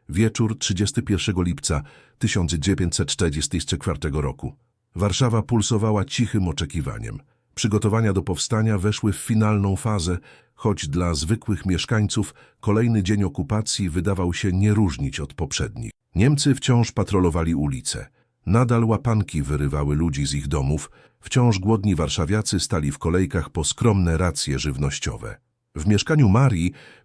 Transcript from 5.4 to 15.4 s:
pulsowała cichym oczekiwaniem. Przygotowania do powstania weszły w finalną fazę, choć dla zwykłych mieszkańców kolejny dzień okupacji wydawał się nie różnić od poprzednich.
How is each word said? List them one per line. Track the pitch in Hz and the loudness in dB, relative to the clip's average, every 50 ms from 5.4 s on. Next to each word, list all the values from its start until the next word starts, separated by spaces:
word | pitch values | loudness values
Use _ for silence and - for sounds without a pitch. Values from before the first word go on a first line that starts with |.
pulsowała | - - 123 110 101 - 117 104 110 110 107 101 95 | 0 0 0 0 2 2 0 0 2 0 0 0 -2
cichym | - - - 240 190 - 104 92 85 | -2 -2 -2 -2 0 0 0 0 -2
oczekiwaniem. | 73 76 82 71 - 80 67 67 55 55 55 55 50 - - _ _ _ _ _ _ | -2 -4 -6 -4 -4 -6 -6 -6 -8 -8 -10 -10 -12 -14 -16 _ _ _ _ _ _
Przygotowania | - - 107 104 104 - 104 104 113 110 104 | -4 0 0 2 2 2 2 2 2 2 2
do | 92 95 | 2 0
powstania | - - 87 - - - 113 107 110 110 107 95 | 0 -2 -4 -4 -4 -2 0 0 2 2 2 2
weszły | 90 107 104 - - 107 | 0 0 0 0 0 0
w | 98 | 0
finalną | - - - 113 110 107 107 107 101 101 98 95 | -2 -2 0 2 2 4 4 4 2 2 2 0
fazę, | - - 113 107 98 80 90 90 90 - - - - _ _ _ | 0 0 -2 -2 0 0 -2 -2 -4 -6 -12 -20 -20 _ _ _
choć | - - 110 98 - - 73 | -2 0 0 0 0 -2 -2
dla | 71 90 90 87 82 | -2 0 0 0 0
zwykłych | 71 78 80 113 113 - - 101 - - | -2 0 0 -2 -2 0 -2 -4 -2 0
mieszkańców | 95 90 - - - 117 110 107 95 - 110 98 - - - - _ _ _ | 0 0 0 0 0 0 2 2 0 0 -2 -4 -4 -8 -16 -20 _ _ _
kolejny | - 107 101 110 120 117 113 104 | -2 0 2 2 2 2 2 2
dzień | 90 95 107 101 98 | 2 2 2 0 0
okupacji | 90 - - 78 69 104 107 107 - - - 98 85 | 0 -2 -4 -2 -2 -2 -2 -2 -2 -4 -2 -2 -2
wydawał | 76 90 85 101 98 92 90 90 87 | -2 -2 -2 0 0 0 -2 -2 -2
się | - - 98 | -2 -2 0
nie | 90 92 101 107 104 | 2 2 2 4 4
różnić | 110 104 87 69 71 71 65 - - | 4 2 2 0 -2 -4 -6 -6 -6
od | 71 - - | -10 -10 -8
poprzednich. | - | -8